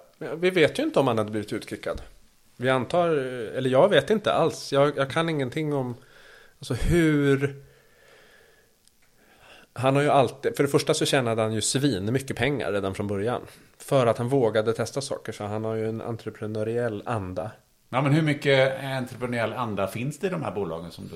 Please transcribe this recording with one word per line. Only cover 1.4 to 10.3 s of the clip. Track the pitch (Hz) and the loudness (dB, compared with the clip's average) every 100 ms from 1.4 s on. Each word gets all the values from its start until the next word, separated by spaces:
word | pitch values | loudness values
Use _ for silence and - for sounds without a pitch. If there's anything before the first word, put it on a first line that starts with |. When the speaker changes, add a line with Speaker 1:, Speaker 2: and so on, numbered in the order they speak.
| 101 | -6
Speaker 1:
utkickad. | 107 - 104 - 78 - - - _ _ - | -8 -8 -10 -8 -8 -10 -20 -20 _ _ -4
Vi | 127 | 0
antar, | 131 117 175 175 | 0 2 0 2
eller | 151 127 127 104 117 131 | 0 -2 -6 -6 -4 2
jag | 127 196 | 6 6
vet | 165 - | 6 4
inte | 220 - | 2 2
alls. | 101 156 147 - | 2 2 0 -2
Jag, | 139 147 139 | 2 4 2
jag | 135 | -2
kan | 160 165 | 0 -2
ingenting | 156 127 151 151 | -2 -2 -2 -2
om, | 143 127 120 - - - - - _ | -2 -2 -8 -14 -20 -20 -20 -20 _
alltså, | - | -6
hur. | 113 - 170 160 147 143 135 135 - - _ _ _ _ - - _ _ _ _ _ _ _ _ _ _ _ - - - - | -2 2 4 4 4 4 2 0 -6 -16 _ _ _ _ -20 -20 _ _ _ _ _ _ _ _ _ _ _ -20 -20 -20 -2
Han | 131 139 | 2 4
har | |
ju | 147 | 4
alltid, | 135 131 | 4 4